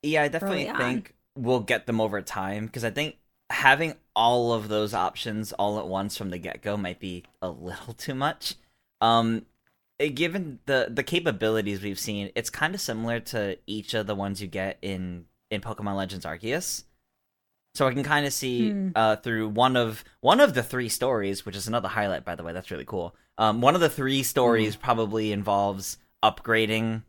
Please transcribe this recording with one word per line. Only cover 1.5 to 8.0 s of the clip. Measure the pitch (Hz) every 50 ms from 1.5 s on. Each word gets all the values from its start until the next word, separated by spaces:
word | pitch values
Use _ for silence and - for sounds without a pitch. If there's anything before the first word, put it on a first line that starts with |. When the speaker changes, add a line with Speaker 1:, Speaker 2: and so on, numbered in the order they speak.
| 127 123
Speaker 1:
get | 107 - 123 110 -
them | - 117 113
over | 110 107 101 101
time, | - - - 104 95 95 101 104 110 110
'cause | - 127 113
I | 113
think | 98 139 151 151 - _ _ _ _ _ _ _
having | - - 131 135 135 143 165 160 - - _ _ _
all | 107 113 117 123 123 120 117
of | 117 110 107 107
those | 107 107 107 104 110
options | 101 90 92 - - - 120 107 107 110 104 -
all | - 98 104 104 107
at | 82 80
once | 92 95 98 104 - -
from | 107 95
the | 90 90
get-go | 85 87 - - - 107 101
might | 104 98 90 90 _
be | - 95 90 87 - - _ _
a | - 92
little | 80 62 82 90 87 - - - 113
too | -